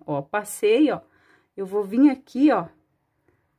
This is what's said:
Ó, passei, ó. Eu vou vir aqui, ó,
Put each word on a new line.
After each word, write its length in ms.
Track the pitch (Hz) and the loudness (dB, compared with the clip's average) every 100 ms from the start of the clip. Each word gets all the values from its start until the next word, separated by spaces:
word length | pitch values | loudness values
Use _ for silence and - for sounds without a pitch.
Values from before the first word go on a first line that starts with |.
Ó, 160 | - 143 | -8 -8
passei, 720 | 139 208 202 - 208 233 294 | -6 -8 -8 -4 0 2 2
ó. 100 | 180 - _ _ _ _ - | 0 -10 _ _ _ _ -12
Eu 120 | 190 | -6
vou 160 | 202 | -6
vir 260 | 196 233 285 | -4 2 2
aqui, 420 | 262 - 240 294 | 2 -8 0 2
ó, 160 | 214 165 _ _ _ _ _ _ _ _ | 2 -4 _ _ _ _ _ _ _ _